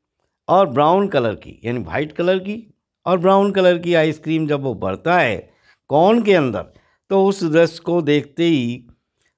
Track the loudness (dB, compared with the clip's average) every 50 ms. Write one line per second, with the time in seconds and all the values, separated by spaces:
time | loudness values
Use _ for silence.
0 | _ _ _ _ _ _ _ _ _ 0 2 2 2 2 0 0 2 2 2 2
1 | 0 0 0 -2 -2 -2 -4 -6 -10 -18 -18 -12 -8 -8 -6 -6 -8 -6 -6 -6
2 | -6 -6 -6 -4 -2 -2 -2 -2 -4 -8 -12 -12 -14 _ _ _ _ _ _ _
3 | -4 -2 -2 0 2 4 4 4 2 2 2 2 2 2 2 0 0 0 2 2
4 | 2 0 -2 -4 -4 -4 -2 -2 -2 -2 -2 -4 -4 -6 -6 -6 -6 -6 -6 -4
5 | -2 0 0 2 2 0 -2 -4 -8 -14 _ _ _ _ _ _ _ -2 0 2
6 | 4 4 2 2 2 2 2 2 2 0 -4 -6 -10 -12 _ _ _ _ _ _
7 | _ -2 0 2 2 2 0 -2 -2 0 2 2 2 2 0 -6 -6 -4 -2 -2
8 | 0 0 0 0 -2 -4 _ -2 0 0 0 0 -2 -4 -6 -10 -14 -20 -20 _
9 | _ _ _ _ _ _ _